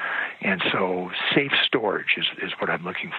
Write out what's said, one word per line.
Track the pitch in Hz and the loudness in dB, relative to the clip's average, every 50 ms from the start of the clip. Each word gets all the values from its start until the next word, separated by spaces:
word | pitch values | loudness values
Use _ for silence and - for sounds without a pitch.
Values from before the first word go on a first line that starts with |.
| - - - - - - - - | -6 -4 -4 -4 -4 -6 -6 -2
And | - 208 190 170 - - | 0 0 0 2 2 0
so | - - 95 90 90 90 90 - - - - - - | 2 2 2 2 0 0 -2 -4 -4 -4 0 2 4
safe | 147 139 139 - - - | 4 4 4 4 2 4
storage | - - 127 110 101 90 - - - - | 4 2 2 2 2 0 0 2 0 0
is, | - - - - - | 2 0 -2 -2 -4
is | - - - - | -6 -6 -4 -4
what | - 95 | -2 -2
I'm | - 80 85 | -2 -2 -4
looking | 90 - - - 87 - | -6 -6 -6 -6 -6 -4